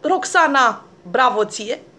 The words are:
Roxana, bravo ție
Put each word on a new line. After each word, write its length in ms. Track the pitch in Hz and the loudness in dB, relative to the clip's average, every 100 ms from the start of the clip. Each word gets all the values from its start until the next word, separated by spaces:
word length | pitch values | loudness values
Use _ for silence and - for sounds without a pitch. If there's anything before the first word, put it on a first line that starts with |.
Roxana, 840 | 392 370 - 370 320 277 247 208 - - 180 | 0 -2 0 2 2 4 2 0 -12 -20 -6
bravo 340 | 196 262 208 | 0 0 2
ție 380 | 208 - 214 285 - | -2 -4 -8 -10 -12